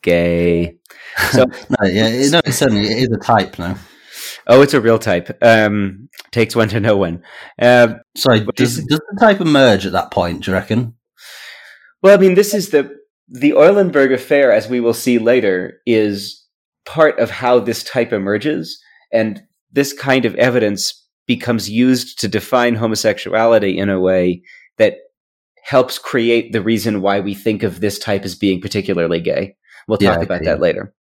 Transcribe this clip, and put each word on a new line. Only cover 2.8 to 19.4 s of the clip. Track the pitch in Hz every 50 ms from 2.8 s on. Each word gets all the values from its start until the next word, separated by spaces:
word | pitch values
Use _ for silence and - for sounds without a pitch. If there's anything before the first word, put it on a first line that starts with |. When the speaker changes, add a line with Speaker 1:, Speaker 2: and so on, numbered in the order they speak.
| 104 104
Speaker 2:
it | 110
is | 117 131 127
a | 117
type, | 101 - - 117 107 95 - - -
no? | 87 87 95 - - _ _ _ _ - - - - - - - _
Speaker 1:
Oh, | - 120 131
it's | 143 143 -
a | 135
real | 107 113 113
type. | 110 - 110 95 87 - - - _ -
Um, | 117 113 110 107 104 104 104 101 98 95 98 117 - _ - - _
takes | - 120 113 110 -
one | 120 113 107
to | 107 113
know | 101 113 107
one. | 98 98 85 85 87 - - - - - - _ -
Uh, | 117 120 123 123 120 113 107 - _ _ _
Speaker 2:
Sorry, | - - 135 120 107
Speaker 1:
but | 107 107 -
Speaker 2:
does, | - - 120 117
Speaker 1:
this | 120 101
Speaker 2:
does | 117 147 160
the | - - 196 196
type | 240 220 202 196
emerge | 180 160 147 139 135 123 104 95 95
at | 95
that | 85 90 - -
point, | - 101 87 87 85 - -
do | -
you | 95
reckon? | 95 - - 110 117 123 117 - _ _ _ _ _ - - - - - - - - - - - _ _ _ _ _
Speaker 1:
Well, | - 190 202
I | 190
mean, | 190 190 180
this | 185 208 202 -
is | 214 180 -
the, | - 147 135 139 - - _ _ _ _ _
the | _ - 123 135 147
Eulenburg | - - 147 175 202 202 196 175 139 147 139 131
affair, | 131 123 - - 147 143 139 123
as | 107 113 110
we | - 127 123
will | 117 117 113
see | - - 131 120 117
later, | 110 117 123 127 110 101 92 90 90 - - _ _
is | - 117 110 107 104 104 101 101 - - _ _ _ _ _ _ _ _ _ _
part | - - 160 160 151 - -
of | 117 110
how | - - 131 123 123 123
this | 104 113 117 - -
type | - - 127 120 120
emerges, | 117 104 98 98 104 104 107 156 151 165 160 170 - - _ _ _ _ _ _ -
and | 113 110 110 101 -